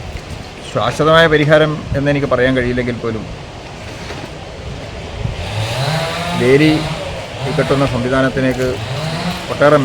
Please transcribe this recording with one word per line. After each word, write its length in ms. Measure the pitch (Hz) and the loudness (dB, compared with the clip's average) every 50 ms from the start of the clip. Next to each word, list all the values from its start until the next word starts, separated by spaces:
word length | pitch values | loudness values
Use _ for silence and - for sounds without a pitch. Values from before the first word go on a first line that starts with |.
| - - - - - - - - - - - - - - - | -10 -10 -10 -10 -10 -10 -12 -12 -12 -12 -14 -14 -12 -6 -4
ശാശ്വതമായ 520 | 123 104 120 123 - 151 156 160 165 165 165 156 | -2 0 0 0 2 4 6 8 8 8 8 6
പരിഹാരം 400 | 151 151 147 160 151 156 156 151 156 - - - 139 | 4 6 6 6 6 6 4 2 -2 -4 -2 -2 0
എന്നെനിക്ക് 300 | 139 143 143 143 139 131 135 | 2 2 2 2 2 2 2
പറയാൻ 200 | 123 123 131 131 131 | 4 4 4 4 2
കഴിയില്ലെങ്കിൽ 380 | 123 123 123 127 120 123 117 110 113 | 2 0 0 0 0 -2 -4 -4 -4
പോലും, 220 | 117 110 107 - - - - - - - - - - - - - - - - - - - - - - - - - - - - - - - - - - - - - - - - - - - - 90 98 104 104 107 113 117 127 135 147 156 160 156 - - - - - - 120 | -4 -4 -4 -6 -8 -10 -12 -12 -14 -14 -14 -14 -14 -12 -12 -12 -12 -12 -10 -10 -10 -10 -10 -10 -12 -12 -12 -12 -12 -12 -12 -10 -10 -10 -10 -10 -10 -10 -10 -10 -10 -8 -6 -6 -6 -6 -6 -6 -6 -4 -4 -2 -2 -2 -2 0 0 0 0 -2 -2 -4 -4 -4 -2 0 2
വേലി 320 | 120 123 135 143 156 156 156 156 156 - - - - - - - - - - - 131 147 156 | 4 4 6 6 6 4 4 2 0 -4 -6 -6 -6 -8 -8 -8 -10 -10 -8 -6 -4 -2 -2
കെട്ടുന്ന 280 | 156 143 - 143 135 139 123 123 | -2 0 0 2 2 2 0 0
സംവിധാനത്തിലേക്ക് 760 | 120 120 127 131 135 131 131 123 135 131 131 127 127 131 127 127 - 113 120 131 147 156 156 160 170 175 175 175 - - - 127 | -2 -2 0 0 0 0 0 0 0 0 0 0 0 -2 -2 -2 -4 -6 -6 -6 -4 -4 -4 -4 -4 -4 -4 -6 -6 -6 -6 0
ഒട്ടേറെ 260 | - - 147 151 147 135 | 2 4 6 6 6 6